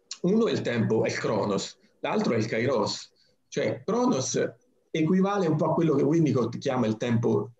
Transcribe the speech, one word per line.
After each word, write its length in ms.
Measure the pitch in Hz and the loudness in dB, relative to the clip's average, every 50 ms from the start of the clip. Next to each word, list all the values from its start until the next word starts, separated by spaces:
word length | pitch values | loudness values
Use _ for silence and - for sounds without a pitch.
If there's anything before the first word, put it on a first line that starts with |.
| _ - - - - | _ -18 -10 -4 0
Uno 240 | 175 202 226 233 | 2 2 4 2
è 60 | 185 139 | 2 0
il 80 | 117 | -2
tempo, 440 | 113 - 120 120 110 - 113 110 117 | -2 -2 0 0 2 2 2 2 2
è 40 | 120 | 0
il 100 | 107 - | -2 -2
chronos, 580 | - 135 120 101 98 101 98 98 - - - _ _ _ _ _ - | -2 -2 -2 0 0 0 0 -2 -2 -6 -12 _ _ _ _ _ -6
l'altro 320 | 139 160 214 214 - 120 | -2 -2 0 0 0 0
è 20 | |
il 100 | 107 107 | 0 0
kairos. 640 | - - 113 117 135 139 110 101 - - - - - _ _ _ _ _ _ _ - | -2 -2 -2 0 0 0 0 0 -2 -4 -6 -10 -16 _ _ _ _ _ _ _ -8
Cioè, 340 | - 147 135 135 - - - | -4 -4 -2 -2 -4 -4 -4
chronos 540 | - 202 240 247 311 247 135 123 - - - - - - _ _ _ _ _ _ _ | -2 0 0 2 0 0 0 -2 -2 -2 -2 -2 -4 -4 _ _ _ _ _ _ _
equivale 560 | - 165 156 156 185 190 190 196 202 202 190 | -4 -2 0 2 2 2 2 2 0 0 0
un 100 | 160 156 | 0 0
po' 140 | 151 170 160 | 0 0 0
a 40 | - | 0
quello 200 | - 165 156 139 | 2 2 2 2
che 80 | 135 143 | 2 2
Winnicott 560 | 139 156 165 160 139 117 127 117 117 - 120 | 2 2 2 2 2 2 0 0 -2 -4 -6
chiama 280 | - 139 127 123 120 | -4 -2 0 0 0
il 100 | 110 110 | 0 0
tempo 560 | - - 120 120 117 120 117 110 104 104 - - | -2 -2 -2 0 0 2 2 0 0 -2 -4 -12